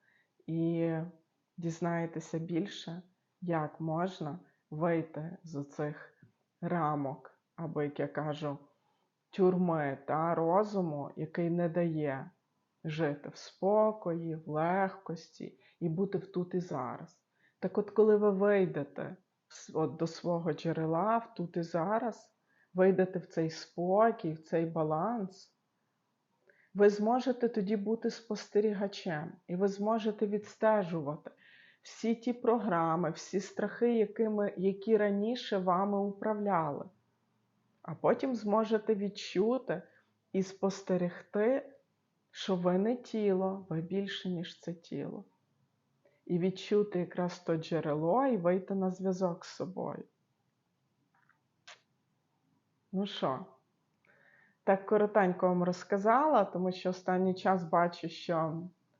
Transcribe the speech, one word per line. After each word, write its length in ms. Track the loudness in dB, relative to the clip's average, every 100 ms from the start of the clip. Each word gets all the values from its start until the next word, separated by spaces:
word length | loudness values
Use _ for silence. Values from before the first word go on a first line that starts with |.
| _ _ _ _ -6
і... 440 | -2 0 2 0 0 -4 -10 _ _ _ -8
Дізнаєтеся 800 | -6 -2 -2 0 -2 -6 -6 -6
більше, 640 | -2 -2 -2 -6 -10 -12 -14 _ _ _
як 380 | -2 -2 -2 -4
можна 580 | -4 -2 -2 -4 -8 -8 -14 _ _
вийти 680 | -2 2 2 -2 -8 -10 -12
з 120 | -10 -10
оцих 580 | -8 -6 -6 -6 -14 _ -20 _ _ _
рамок, 760 | -4 0 0 0 -4 -6 -14 -20 _ -12
або, 280 | -8 -4
як 160 | -4 -2
я 80 | -4
кажу, 500 | -2 -4 -4 -6 -8 -12 _ _ _ _ _ _
тюрми 680 | 2 4 4 2 2 0 -4 -2
та 300 | 0 2 2
розуму, 760 | 4 4 2 0 -2 -4 -6 -8
який 340 | -6 -2 0
не 200 | 2 0
дає 600 | 2 0 0 -2 -4 -8 -18 _ _ _ _
жити 460 | -8 -2 -2 -2 -8
в 80 | -14
спокої, 1000 | -18 -4 2 4 4 2 -4 -4 -4 -8
в 140 | -4
легкості 1080 | -2 0 2 0 -4 -10 -12 -12 -14 -14 -14 _ _
і 100 | -4
бути 280 | 0 -2 -2
в 100 | -4
тут 260 | -4 -2
і 60 | -4
зараз. 600 | -4 -6 -6 -8 -14 _ _ _ _ _
Так 180 | -2 -2
от, 120 | 0
коли 260 | 4 6 6
ви 160 | 6
вийдете 840 | 4 4 4 4 0 -6 -8 -10 -12 _ _ _
с-, 240 | -20 -6 -2
от 200 | -2 -2
до 120 | -4
свого 460 | -4 -2 0 0
джерела, 640 | -2 -2 -2 0 0 2 0
в 160 | -2
тут 240 | -8 -6 -4
і 60 |
зараз, 680 | -2 -2 0 0 0 -6 -14 _ _ _ _
вийдете 460 | 4 6 6 2 0
в 60 | -4
цей 240 | -2 -2
спокій, 840 | -4 -10 -4 2 4 4 2 -4
в 100 | -6
цей 220 | -2 0 0
баланс, 880 | 0 0 0 -2 -2 -6 -10 -20 _ _ _ _ _ _ _ _ _ _ _ _
ви 160 | 6 6
зможете 600 | 6 2 2 2 0 0
тоді 280 | 0 0 -2
бути 320 | 0 -2 -2
спостерігачем, 1200 | -6 -6 -8 -2 2 2 0 -4 -4 -4 -4 -6 -12 -6
і 80 | 0
ви 120 | 0
зможете 600 | 0 0 2 0 0 0
відстежувати 1040 | -2 -4 0 4 4 2 -2 -4 -8 -12 -20 -20 -20 -20 _
всі 340 | -20 -6 -2 0
ті 180 | -2
програми, 800 | 0 2 2 2 2 2 2 0
всі 280 | -4 -4 -4
страхи, 580 | -4 -4 -4 0 2 4
якими, 560 | 2 0 0 0 -2 0
які 400 | 0 0 4 4
раніше 600 | 4 2 0 -2 -2 0
вами 420 | 2 2 2 2
управляли. 840 | 0 -2 -2 0 2 2 2 -4 -10 -16 _ _ _ _ _ _ _ _
А 140 | -12 -2
потім 400 | 0 2 0 -2
зможете 600 | 0 2 2 0 2 0
відчути 840 | -2 -6 -4 0 2 2 -2 -6 -8 _ _ _ _
і 100 | -2
спостерегти, 1300 | -2 -2 -2 -2 -2 0 0 -4 -6 0 2 2 -2 -16 _ _ _ _ _
що 240 | -10 -2 0
ви 220 | 2 4
не 180 | 2 0
тіло, 720 | -4 0 2 2 0 -4 -6
ви 120 | -6
більше, 480 | -2 -2 -4 -4 -4
ніж 300 | -4 -6 -10
це 140 | -12
тіло. 520 | -12 -10 -8 -8 -10 -14 _ _ _ _ _ _ _ _ _ -2
І 140 | 0
відчути 600 | 0 -2 0 2 2 0
якраз 400 | -2 -2 -4 -4
то 160 | -2 -2
джерело, 720 | 0 -2 0 0 2 2 2
і 120 | 2
вийти 380 | 2 0 0 -2
на 160 | -2
зв'язок 540 | 0 -2 0 -2 -2 -10
з 100 | -8
собою. 480 | -8 -6 -8 -8 -12 _ _ _ _ _ _ _ _ _ _ _ _ _ _ _ -20 -20 _ _ _ _ _ _ _ _ _ _ _
Ну 140 | -4 -4
що, 400 | -2 -4 -4 -8 -18 _ _ _ _ _ _ _ _ _ _
так 220 | 2 2 4
коротенько 640 | 2 4 4 4 2 2
вам 160 | 2
розказала, 840 | 2 0 -2 0 4 4 4 4 2
тому 260 | 0 -2
що 180 | -2 -4
останній 460 | -4 -2 0 2 0
час 280 | 2 2
бачу, 460 | 2 2 2 0 -10
що 540 | -8 -2 0 0 -2 -8 -14 _ _